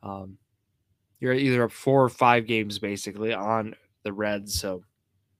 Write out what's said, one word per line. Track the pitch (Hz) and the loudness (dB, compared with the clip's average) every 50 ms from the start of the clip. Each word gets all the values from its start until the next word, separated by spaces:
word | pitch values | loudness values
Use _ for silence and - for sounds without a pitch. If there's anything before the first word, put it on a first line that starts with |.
um, | - 101 98 98 95 95 101 _ _ _ _ _ _ _ _ _ _ _ _ _ _ _ _ _ | -14 -12 -12 -12 -14 -16 -20 _ _ _ _ _ _ _ _ _ _ _ _ _ _ _ _ _
you're | 127 127 127 | -2 0 2
either | 127 139 135 127 120 120 | 2 2 2 4 4 2
up | 110 | 0
four | - - - 135 135 135 | -2 -2 2 4 6 6
or | 131 120 | 4 4
five | - - 135 120 120 120 113 | 4 4 6 6 6 4 4
games | 110 117 110 107 104 101 101 | 2 0 0 0 -2 -6 -6
basically | 107 101 101 98 - 101 95 101 110 110 113 | -4 -4 -4 -6 -6 -10 -8 -6 -4 -4 -4
on | 95 98 107 113 113 107 110 - - _ _ _ _ - | -2 -2 -2 -2 -2 -2 -6 -10 -16 _ _ _ _ -10
the | 107 98 | -8 -6
Reds. | 101 107 104 104 101 101 104 98 - | -4 -2 -2 -4 -4 -6 -6 -6 -6
So | - 98 92 90 - _ _ _ _ _ _ _ _ _ _ | -4 -6 -8 -8 -12 _ _ _ _ _ _ _ _ _ _